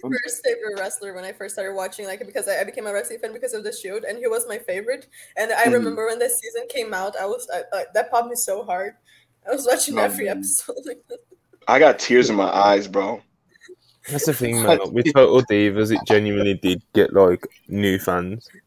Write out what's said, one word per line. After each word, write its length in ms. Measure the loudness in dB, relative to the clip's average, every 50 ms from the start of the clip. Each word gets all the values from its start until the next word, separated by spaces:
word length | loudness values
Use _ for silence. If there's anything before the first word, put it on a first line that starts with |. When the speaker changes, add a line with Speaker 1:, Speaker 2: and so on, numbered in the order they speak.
Speaker 1:
first 420 | -6 -6 -6 -6 -6 -8 -8 -6 -4
favorite 360 | -4 -4 -4 -6 -10 -8 -8
wrestler 340 | -8 -10 -10 -12 -12 -12 -14
when 100 | -14 -14
I 80 | -14
first 220 | -14 -14 -14 -12 -10
started 220 | -10 -10 -8 -8
watching, 320 | -8 -8 -10 -10 -10 -12
like, 180 | -10 -10 -12 -12
because 220 | -10 -8 -6 -4
I, 140 | -4 -2 -2
I 20 | -4
became 240 | -6 -8 -10 -8
a 60 | -6 -6
wrestling 260 | -6 -6 -8 -10 -10
fan 120 | -10 -10
because 220 | -10 -8 -8 -8 -8
of 100 | -8 -8
The 80 | -10
Shield, 320 | -10 -10 -10 -10 -10 -8 -8
and 120 | -8 -8
he 80 | -4 -4
was 200 | -4 -2 -4 -4
my 100 | -6 -10
favorite. 500 | -10 -8 -8 -8 -6 -6 -6 -8 -8 -10 _ _ -20 -20 -12 -6
And 140 | -6 -4 -2
I 140 | 0 2 2
Speaker 2:
Mm-hmm. 80 | 2 2
Speaker 1:
remember 340 | 2 0 -2 -4 -4 -4
when 100 | -4 -2
the 100 | -2 -2 -2
season 340 | -2 -4 -6 -8 -10 -10 -10
came 280 | -8 -8 -8 -8 -6 -6
out, 200 | -6 -6 -6 -6 -6
I 60 | -6
was, 200 | -6 -6 -8 -8 -8 -8
I, 80 | -8 -8 -6 -8
I, 80 | -8 -6 -4 -2
that 160 | -4 -2 0
popped 200 | 0 -2 -2 -2
me 60 | -4
so 280 | -6 -4 -4 -6 -6 -6
hard. 300 | -6 -6 -6 -6 -8 -12 _ _ _ _ _ _ _ _ _ -8
I 60 | -6 -4
was 140 | -2 0
watching 320 | 0 0 0 0 -2 0 0
Speaker 2:
Oh, 20 | 0
Speaker 1:
every 220 | 0 0 -2 -4
Speaker 2:
man. 120 | -4 -4 -4
Speaker 1:
episode. 360 | -4 -4 -4 -4 -4 -6 -12 -12 -10 -12 -14 -14 _ -18 -20 -20
<laughs> 460 | _ _ _ _ _ _ _ _ 0
Speaker 2:
I 100 | 2 6
got 220 | 8 8 6 6 4
tears 300 | 2 4 6 6 6 6
in 40 | 4
my 120 | 2 2 2
eyes, 380 | 4 4 6 6 6 4 2
bro. 340 | 0 -2 -2 -2 -2 -4 -8 -12 _ _ _ _ _ _ _ _ -20 -20 _ _ _ _ _ -12 -8
Speaker 3:
That's 160 | -6 -2 0
the 80 | 0 0
thing, 220 | 0 0 -2 0
Speaker 2:
<laughs> 80 | 2 4
Speaker 3:
man. 160 | 4 4 4
Like, 120 | 2 0
with 220 | 0 0 2 4 6
Total 280 | 8 8 8 8 6 6
Divas, 480 | 4 4 4 4 4 2 2 0 2 0
it 60 | 0 2
genuinely 460 | 4 4 4 4 2 0 0 0 0 0
did 260 | 0 0 0 0 0 -2 _ 4
get, 200 | 4 4 6 6
like, 320 | 6 6 6 6 2 -2 -10 _ _ _
new 320 | -6 -4 0 0 2 0 0
fans 500 | 0 0 -2 -2 -2 -4 -8 -12 -14 -18 -20 -20 _